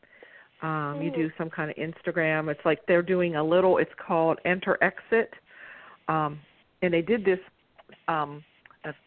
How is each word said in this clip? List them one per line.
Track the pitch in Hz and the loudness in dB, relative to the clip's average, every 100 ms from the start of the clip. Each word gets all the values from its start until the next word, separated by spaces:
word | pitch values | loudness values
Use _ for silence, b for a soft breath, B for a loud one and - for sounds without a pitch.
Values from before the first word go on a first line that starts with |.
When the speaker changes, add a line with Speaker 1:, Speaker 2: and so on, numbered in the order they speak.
| B B B B B _ | B B B B B _
Speaker 1:
Um, | 160 156 147 143 | -6 -4 -4 -4
you | 165 | -4
Speaker 2:
Hmm. | 165 | -2
Speaker 1:
do | 160 - | -4 -4
some | 160 | -8
kind | - 151 | -6 -8
of | - | -6
Instagram. | 160 - - 165 160 156 156 | -10 -8 -6 -2 0 0 -2
It's | 147 | -2
like | 165 151 - | 0 0 2
they're | 175 | 2
doing | 175 185 175 151 | 4 0 0 0
a | |
little, | 156 175 185 180 | 2 4 6 4
it's | 160 - | 2 -4
called | - 175 165 165 - | -2 2 2 0 0
Enter | 185 190 - | -2 0 0
Exit. | 190 - - 226 - - B B B B B B - | 0 -2 -2 0 0 -6 B B B B B B -4
Um, | 160 151 147 - _ _ _ | -2 -2 -6 -16 _ _ _
and | 180 | 0
they | 170 | 0
did | 165 233 190 | 2 0 2
this, | 185 - _ _ _ _ - - | 0 -4 _ _ _ _ -12 -6
um, | 160 147 147 151 _ _ _ 156 | -4 -4 -8 -18 _ _ _ -14
I, | 147 | -14